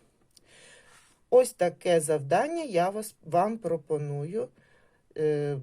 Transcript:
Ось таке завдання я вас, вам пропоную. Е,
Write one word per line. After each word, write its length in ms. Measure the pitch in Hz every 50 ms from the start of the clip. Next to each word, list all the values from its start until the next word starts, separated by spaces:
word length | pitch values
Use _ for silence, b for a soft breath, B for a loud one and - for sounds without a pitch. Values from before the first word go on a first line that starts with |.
| _ _ _ _ _ _ _ B B B B B B B B B B B B B B B B B B -
Ось 220 | 240 254 254 233
таке 480 | - - 180 175 - - - 180 175 165
завдання 640 | 151 147 156 147 135 135 165 196 262 302 339 339
я 280 | 320 269 190 170 175 185
вас, 240 | 196 214 214 - - _ -
вам 340 | 165 151 175 190 214 226 226
пропоную. 920 | - 170 170 156 - - 156 147 147 147 143 143 143 165 190 220 247 247 _ b b b b b b b b b b b -
Е, 400 | - 156 151 151 147 147 143 143 139